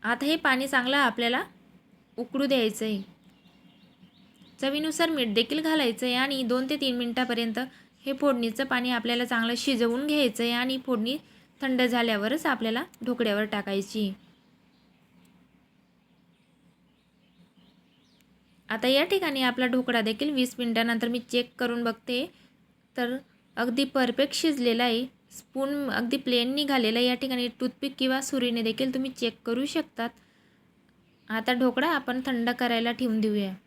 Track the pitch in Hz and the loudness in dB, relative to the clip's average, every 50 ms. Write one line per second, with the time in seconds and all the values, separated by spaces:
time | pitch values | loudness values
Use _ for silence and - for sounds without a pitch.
0 | - 214 233 247 277 285 311 330 - 302 262 254 269 269 277 262 247 247 269 285 | -2 -2 -2 -2 0 0 0 2 2 2 2 2 0 0 0 0 2 2 2 4
1 | 285 247 214 233 240 233 240 269 359 - - - _ _ - - _ _ _ _ | 4 2 2 0 0 0 0 0 -2 -4 -10 -20 _ _ -20 -20 _ _ _ _
2 | _ _ _ - 240 240 - 269 277 277 269 254 233 220 214 - 226 220 214 196 | _ _ _ -10 -10 -6 -2 0 2 2 4 4 2 2 0 -2 -4 -2 -2 -4
3 | 196 - - _ _ - _ _ _ - _ _ _ - - _ - - _ _ | -6 -10 -16 _ _ -20 _ _ _ -20 _ _ _ -20 -20 _ -20 -20 _ _
4 | - - _ _ - - _ _ - - - - - 269 277 294 311 320 302 - | -20 -20 _ _ -20 -20 _ _ -20 -20 -10 -4 -2 -2 0 0 0 -2 2 2
5 | 339 330 320 294 247 226 202 220 233 - 285 311 311 320 311 311 285 247 226 190 | 2 2 2 0 0 2 2 2 2 2 0 -2 0 2 2 2 2 2 0 0
6 | - 254 247 247 262 277 285 262 262 226 240 254 262 262 302 285 285 262 247 240 | -2 -2 0 0 0 0 0 -2 0 0 0 0 0 0 -2 -2 0 -2 0 -2
7 | 247 240 233 254 254 240 240 226 233 226 220 233 254 262 - - - _ _ _ | -2 -4 -2 -2 -2 0 0 -2 -2 -2 -2 -4 -6 -6 -8 -20 -20 _ _ _
8 | - 269 277 269 - 285 269 240 233 226 214 - 277 269 269 247 247 247 247 240 | -6 -6 -4 0 2 2 2 2 0 -2 -2 -2 -2 0 0 0 0 0 0 0
9 | 220 233 240 240 247 247 254 226 226 233 240 240 - - 269 226 233 233 233 247 | 0 0 0 0 0 0 0 0 0 0 -2 -2 0 0 2 2 2 2 2 0
10 | 277 294 302 294 285 247 214 - 233 233 240 240 247 262 262 262 262 - 254 220 | 0 0 2 2 2 2 2 0 -2 0 0 0 0 -2 -2 -4 -2 -2 -2 0
11 | 214 233 262 311 - - - - - _ _ _ - 269 262 247 254 247 233 240 | 0 -2 -4 -6 -8 -14 -20 -20 -20 _ _ _ -2 -2 2 2 2 2 4 2
12 | 233 233 220 208 202 220 254 320 - 320 269 233 226 226 220 240 311 - - - | 2 2 2 0 0 0 -2 0 0 0 -2 0 0 -2 -2 -2 -4 -6 -10 -10
13 | - 240 247 - 240 220 202 202 214 208 214 208 196 196 196 196 196 196 - 220 | -4 -4 -2 0 0 0 2 0 0 -2 -2 -4 -4 -2 -2 -2 -2 -4 -4 -4
14 | 208 196 190 - - - - _ _ _ _ _ _ _ _ _ _ _ _ _ | -2 -2 -4 -8 -14 -20 -20 _ _ _ _ _ _ _ _ _ _ _ _ _
15 | _ _ _ - _ - _ _ _ _ _ _ _ _ _ _ _ _ _ _ | _ _ _ -20 _ -20 _ _ _ _ _ _ _ _ _ _ _ _ _ _
16 | _ _ _ _ _ _ _ _ _ _ _ _ _ _ _ _ _ _ _ _ | _ _ _ _ _ _ _ _ _ _ _ _ _ _ _ _ _ _ _ _
17 | _ _ _ _ _ _ _ _ - _ _ _ _ - _ _ _ _ _ _ | _ _ _ _ _ _ _ _ -20 _ _ _ _ -20 _ _ _ _ _ _
18 | _ _ _ _ _ _ _ _ _ _ _ _ _ _ 214 220 214 247 262 277 | _ _ _ _ _ _ _ _ _ _ _ _ _ _ -6 -2 2 4 4 4
19 | 302 359 392 392 359 320 277 269 262 254 240 247 254 247 233 254 254 254 247 233 | 4 4 2 0 2 0 0 2 0 0 2 2 0 2 2 0 2 2 2 2
20 | 214 220 220 208 285 294 302 262 254 247 - - 247 233 226 233 233 233 233 226 | 2 0 0 0 -2 -2 2 2 0 0 0 -4 -4 0 0 2 2 2 0 0
21 | 226 233 240 247 233 - - 247 247 247 - - 247 240 240 240 240 233 226 226 | 0 -2 -2 -4 -6 -2 -2 -2 -2 -2 -4 -4 -2 -2 -2 -2 -2 -2 -4 -4
22 | _ - 247 247 277 349 - - - - _ _ _ _ _ _ _ _ _ - | _ -4 -4 -4 -4 -4 -8 -18 -20 -20 _ _ _ _ _ _ _ _ _ -4
23 | 247 240 247 262 - _ _ _ _ _ _ - 233 247 233 247 277 269 - 269 | -2 -2 -2 -6 -8 _ _ _ _ _ _ -4 -2 -2 0 0 0 0 2 0
24 | 254 247 240 - 269 285 - - - 330 302 277 240 240 226 233 247 247 226 226 | 2 2 2 0 0 0 0 0 0 0 0 2 2 2 2 2 2 2 2 0
25 | 254 262 _ _ _ _ - - - _ _ 262 269 269 285 285 285 262 - - | -2 -4 _ _ _ _ -20 -20 -20 _ _ -4 -2 -2 -2 -2 -2 -2 -2 -2
26 | 233 233 262 269 269 254 247 240 240 247 262 285 302 277 285 262 233 214 226 233 | -2 0 -2 -2 0 0 2 2 2 0 0 -2 0 2 2 2 2 2 2 2
27 | 247 247 247 247 269 262 254 247 247 240 233 - 254 254 254 _ - 277 269 - | 2 2 2 0 -2 -4 -2 -2 -4 -4 -4 -4 -4 -4 -4 _ -6 -6 -4 -2
28 | 262 262 262 262 269 - - 269 240 240 233 233 226 226 220 220 262 262 254 269 | 0 0 0 0 -2 -2 -2 0 0 0 0 0 0 -2 0 0 -2 -2 -2 -2
29 | 262 269 262 - 240 226 226 - _ - 233 247 269 285 - 330 311 - _ - | -4 -4 -4 -4 -4 -4 -4 -4 _ -4 -2 -2 -2 -2 -2 -2 -4 -4 _ -8
30 | 233 240 - - _ _ _ _ _ _ _ _ _ _ _ _ _ _ _ _ | -8 -8 -8 -12 _ _ _ _ _ _ _ _ _ _ _ _ _ _ _ _
31 | _ _ _ _ _ - 214 226 220 254 254 240 262 254 240 254 269 330 330 285 | _ _ _ _ _ -6 -6 -4 0 0 2 4 4 2 2 2 2 2 2 0
32 | 262 - 247 254 262 277 262 240 233 240 240 240 254 240 240 226 226 233 240 226 | -2 -2 -4 -4 -2 -2 -2 0 0 0 0 0 0 0 2 2 0 0 -2 0
33 | 254 247 220 220 214 220 208 208 202 190 190 190 _ | 0 0 2 2 2 2 2 2 0 -2 -4 -10 _